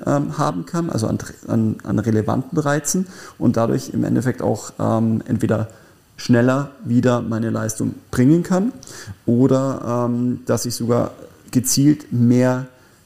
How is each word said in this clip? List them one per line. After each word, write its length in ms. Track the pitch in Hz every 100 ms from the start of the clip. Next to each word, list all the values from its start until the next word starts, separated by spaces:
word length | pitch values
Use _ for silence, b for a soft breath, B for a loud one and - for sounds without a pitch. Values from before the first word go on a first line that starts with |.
| -
ähm, 320 | 143 147 151
haben 260 | 143 170
kann, 260 | 160 175 170
also 180 | - 110
an, 100 | - - - -
an, 280 | 113 110 -
an 160 | - 110
relevanten 580 | 110 110 104 117 131 165
Reizen 520 | 143 143 - 180 190 B B B
und 200 | - 110
dadurch 340 | 117 135 131
im 120 | -
Endeffekt 380 | 110 120 123 120
auch, 280 | - 113 - -
ähm, 440 | 110 113 113 110 -
entweder 400 | 113 107 110 110 B B B B -
schneller 540 | - 123 123 131 143 -
wieder 360 | 175 120 127 120
meine 300 | 117 110 113
Leistung 460 | 110 110 - 113 - -
bringen 320 | - 127 165
kann 280 | 175 185 214 - B B B 98 -
oder, 800 | 120 131 131 135 131 - 120 120
ähm, 340 | 120 123 120 -
dass 200 | 117 120
ich 100 | 117
sogar 380 | 117 120 113 - - - -
gezielt 600 | 131 113 - 143 151 -
mehr 540 | 123 120 123 127 127 131 b b b